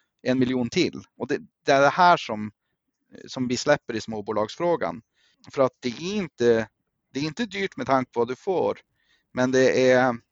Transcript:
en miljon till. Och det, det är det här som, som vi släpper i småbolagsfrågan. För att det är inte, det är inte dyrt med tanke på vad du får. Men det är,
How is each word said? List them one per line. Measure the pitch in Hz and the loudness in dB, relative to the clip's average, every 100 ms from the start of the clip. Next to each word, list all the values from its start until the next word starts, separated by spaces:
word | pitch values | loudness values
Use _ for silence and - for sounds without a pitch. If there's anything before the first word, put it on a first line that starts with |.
| _ _ | _ _
en | 120 131 | -4 0
miljon | 123 127 117 | 0 -2 -4
till. | - 135 - 98 - | -2 -2 -4 -16 -12
Och | 123 | -6
det, | 139 - _ - | -6 -8 _ 2
det | |
är | 139 | 4
det | 143 | 4
här | 151 175 165 | 4 4 4
som, | - 107 107 _ _ _ _ _ _ - - | 0 -8 -10 _ _ _ _ _ _ -20 -14
som | - 123 | -6 -4
vi | 123 | -2
släpper | - 143 - | 0 0 0
i | 110 | -8
småbolagsfrågan. | - 110 104 107 107 - 175 160 90 85 - _ _ _ - | -8 -10 -6 -4 -4 -4 -2 -2 -4 -8 -16 _ _ _ -10
För | - | -2
att | 131 _ | -2 _
det | 127 | -10
är | 113 170 208 | -8 -6 -6
inte, | 175 - 120 113 110 _ _ _ _ | -6 0 2 2 0 _ _ _ _
det | 135 | -8
är | |
inte | 151 151 233 | -6 -6 -8
dyrt | 196 190 - | -6 -8 -6
med | 135 | 0
tanke | 135 127 | 0 0
på | - | -2
vad | 117 | -2
du | 127 | -4
får. | - 180 110 107 _ _ _ _ _ | -4 -2 -2 -4 _ _ _ _ _
Men | - 127 | -2 2
det | 131 127 101 131 | 4 4 4 4
är, | 127 127 113 _ | 4 2 -2 _